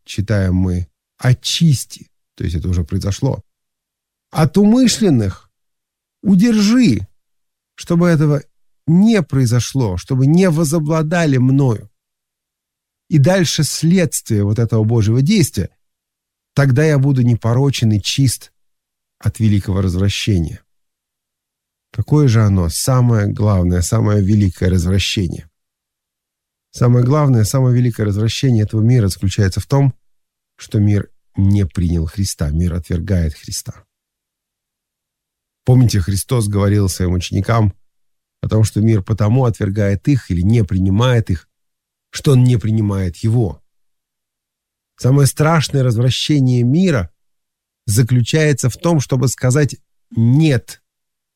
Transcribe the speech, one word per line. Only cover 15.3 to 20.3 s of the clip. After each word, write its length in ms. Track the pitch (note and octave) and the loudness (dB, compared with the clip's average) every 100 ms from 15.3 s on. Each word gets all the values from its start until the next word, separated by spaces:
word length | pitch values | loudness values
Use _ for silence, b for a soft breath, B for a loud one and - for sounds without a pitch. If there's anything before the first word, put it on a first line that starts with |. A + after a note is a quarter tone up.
| G#3+ D#3 - E2+ _ _ _ _ _ _ _ _ | 0 0 -4 -8 _ _ _ _ _ _ _ _
Тогда 300 | - C#3 B2+ | -2 0 2
я 140 | D#3 D3 | 2 2
буду 240 | C#3 C3 | 2 0
непорочен 720 | A#2+ A#2 A2+ A#2+ C#3 C3 A2+ | 0 0 0 0 0 0 0
и 100 | G#2+ | -2
чист 500 | - - C3+ - - _ _ _ _ _ _ _ | -2 -2 0 -2 -10 _ _ _ _ _ _ _
от 200 | - - | -6 -2
великого 400 | A2 G2+ F#2 F#2+ | 0 0 -2 -2
развращения. 840 | F#2+ F2 G2 - - | -2 0 -2 -2 -2